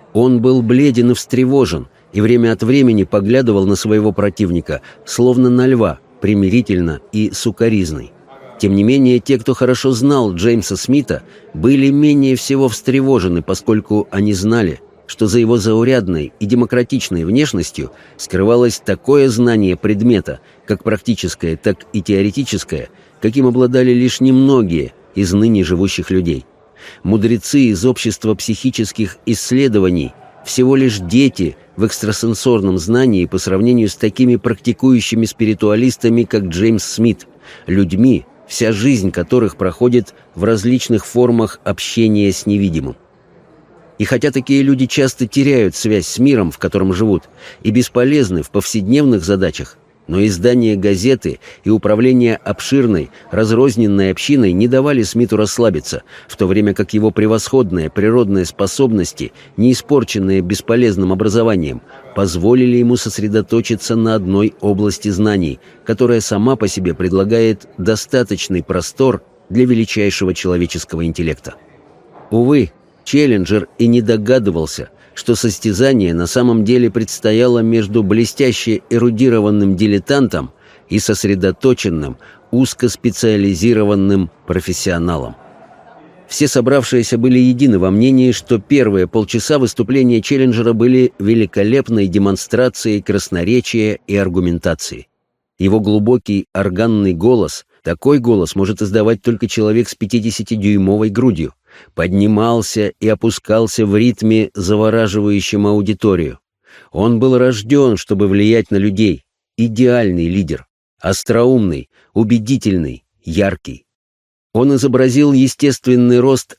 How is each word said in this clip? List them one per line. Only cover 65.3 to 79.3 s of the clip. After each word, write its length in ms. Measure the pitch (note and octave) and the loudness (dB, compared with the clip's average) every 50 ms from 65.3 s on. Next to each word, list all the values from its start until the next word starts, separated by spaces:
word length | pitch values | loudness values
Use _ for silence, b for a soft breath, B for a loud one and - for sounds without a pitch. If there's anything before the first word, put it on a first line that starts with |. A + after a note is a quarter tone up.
| G#2 F#2+ E2+ D2 B1+ - b b b b b | 0 0 -2 -4 -6 -8 b b b b b
которая 360 | - A2+ - B2 A#2+ A#2+ A2+ | -4 -2 -2 0 0 0 -2
сама 360 | - - G#2+ G2+ A2 C3 C3+ | -2 -2 -2 0 0 0 0
по 120 | - G#2 G2 | 0 -2 -4
себе 260 | - G2 F#2 F2 D2+ | -4 -4 -4 -4 -4
предлагает 720 | - F2+ F2+ F#2 F#2+ G2 G#2 A2+ A#2 A2+ A2+ G2+ G2 - - - | -4 -4 -2 0 0 0 0 0 2 2 0 0 -4 -8 -18 -12
достаточный 840 | - F2+ G#2+ A2 - - - - B2+ A#2 - G2+ F2 - - F#2+ F2 | -6 -2 -2 -2 -2 -4 -2 -2 -2 -2 -2 -4 -6 -6 -4 -4 -4
простор 600 | D2+ - F#2 F2+ E2 - - - C3 C3+ G2+ F2+ - _ _ _ _ - | -4 -4 -4 -4 -6 -6 -2 0 0 0 0 -2 -6 _ _ _ _ -4
для 160 | F2+ A#2+ B2+ | 0 2 2
величайшего 640 | B2 A#2+ A2+ A2 - - G#2+ G2+ G2 - - G2 F#2 | 2 2 0 0 -2 -2 -2 -2 -2 -2 -2 -2 -4
человеческого 720 | F2+ - - F2+ F2+ F2 F2 E2 - E2+ - - - D#2+ E2 | -4 -4 -2 -2 -2 -2 -2 -4 -6 -8 -10 -8 -8 -6 -4
интеллекта. 520 | E2 D#2 - E2+ D#2+ D2 - - - - - _ _ _ _ _ _ _ _ _ - - - - - | -4 -4 -4 -4 -4 -6 -8 -10 -20 -20 -20 _ _ _ _ _ _ _ _ _ -20 -20 -20 -8 -2
Увы, 420 | A2 A#2 A#2+ C3 D3+ C#3 G2+ - - _ _ _ _ _ - | 0 0 2 4 2 2 2 0 -4 _ _ _ _ _ -8
Челленджер 640 | - - C#3+ D3+ C3+ A2 G2 F#2 F2 G#2 G#2 E2+ - _ - | -2 0 2 2 2 2 0 0 0 -2 -2 -2 -4 _ 0
и 80 | A#2 | 2
не 160 | A#2 A#2+ B2 | 2 2 2
догадывался – 880 | G#2+ A2 A2+ G#2+ G#2 A2+ C3 C3 G#2 G2 D#2+ E2 D#2+ D#2 - - - - _ b b b b | 2 0 0 0 0 0 0 2 2 0 -2 -2 -4 -6 -8 -12 -14 -16 _ b b b b
что 200 | - - - A#2 | -8 -2 -2 -2
состязание 800 | - - A2+ - - - A2 F#2+ F#2+ C3 C#3 C3+ A2+ F#2+ E2+ | 0 0 -4 -4 -2 -4 -2 0 2 2 2 2 2 2 0
на 140 | E2 E2+ F2 | 0 -2 -2
самом 360 | E2+ - B2+ B2 A#2+ A2+ A2+ | -2 0 0 2 2 2 2
деле 280 | G#2 G#2+ B2+ B2 A#2+ A2 | 2 2 2 2 2 0
предстояло 680 | - A#2 A2 - - - - A2 G#2+ A2+ A#2+ B2 A#2+ A#2 | 0 -2 -6 -6 -6 -4 -2 0 2 2 2 2 2 2
между 420 | A2+ A2+ A#2 A2+ G#2 F#2+ G#2+ A#2 | 2 0 0 0 0 0 0 0
блестяще 800 | G#2 F#2 G#2+ A2+ A#2 - - - C#3 B2+ A2+ - - A#2 G#2+ - - - | 2 2 2 2 0 0 0 -2 0 0 0 -2 -2 -4 -4 -4 -4 -2
эрудированным 880 | A#2 A#2 A#2 B2 A2+ G#2+ C3 B2+ | 0 0 2 0 2 2 2 2